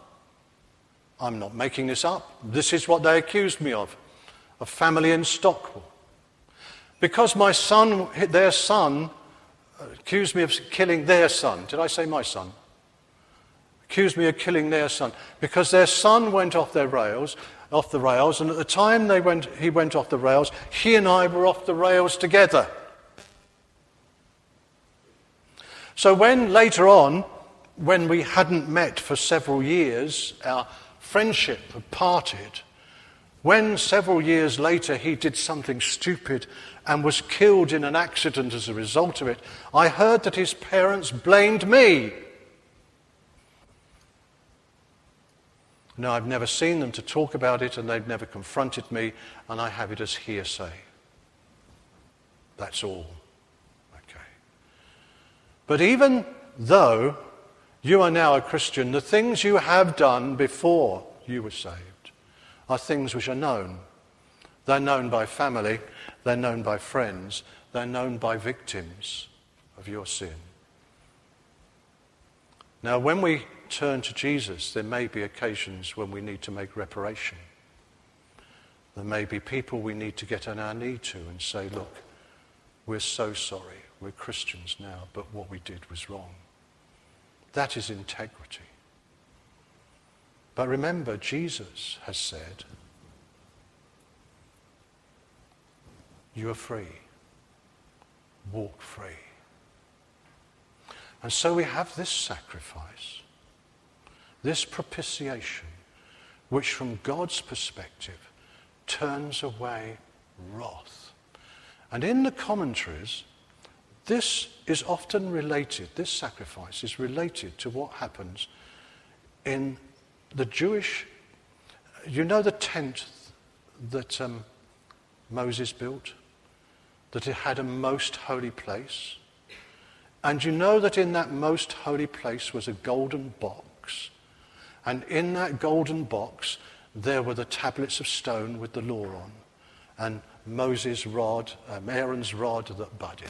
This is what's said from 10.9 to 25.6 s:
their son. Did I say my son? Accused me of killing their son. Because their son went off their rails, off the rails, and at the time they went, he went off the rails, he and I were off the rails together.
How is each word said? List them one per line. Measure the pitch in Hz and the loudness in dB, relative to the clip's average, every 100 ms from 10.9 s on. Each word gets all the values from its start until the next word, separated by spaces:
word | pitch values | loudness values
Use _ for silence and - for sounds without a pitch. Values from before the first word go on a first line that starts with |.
| 165 147 | 4 6
their | 180 165 | 8 8
son. | - 135 90 92 | 4 0 -2 -4
Did | 147 | -2
I | 165 | -2
say | - 160 | -2 -2
my | 151 | -2
son? | 117 98 92 107 _ _ _ _ _ _ _ _ _ _ _ _ | -4 -8 -10 -16 _ _ _ _ _ _ _ _ _ _ _ _
Accused | - - 190 165 | -4 2 2 4
me | 165 | 0
of | 160 | 0
killing | 185 170 151 | 0 0 2
their | 156 147 | 0 0
son. | - 123 - - - | -2 -6 -6 -18 -8
Because | - 180 180 | -2 2 6
their | 185 175 | 8 8
son | - 214 226 220 | 6 6 6 6
went | 196 180 165 | 2 2 2
off | 143 | 0
their | 156 135 | 0 2
rails, | 127 104 113 147 - - - - | 0 0 -2 -6 -8 -16 -20 -2
off | 151 - | 0 2
the | 143 | 2
rails, | 131 123 151 143 | 4 6 4 2
and | 160 | -2
at | 160 | -2
the | |
time | 151 190 208 226 214 | 0 4 6 6 6
they | 185 | 4
went, | 175 165 - - | 4 2 -2 -2
he | 165 | 0
went | 160 160 156 | 2 2 0
off | 131 | 0
the | 131 | 0
rails, | 131 135 147 - - | 4 4 4 -4 -10
he | - 220 220 | -2 4 6
and | 190 | 6
I | 185 180 | 6 4
were | 175 185 | 4 4
off | 175 - | 2 0
the | 165 | 2
rails | 185 180 175 - | 4 6 4 0
together. | 180 196 185 143 104 - - - _ - - _ _ _ _ _ _ _ _ _ _ _ _ _ _ _ _ _ _ _ _ _ _ - | 4 8 8 6 2 -4 -18 -20 _ -20 -20 _ _ _ _ _ _ _ _ _ _ _ _ _ _ _ _ _ _ _ _ _ _ -20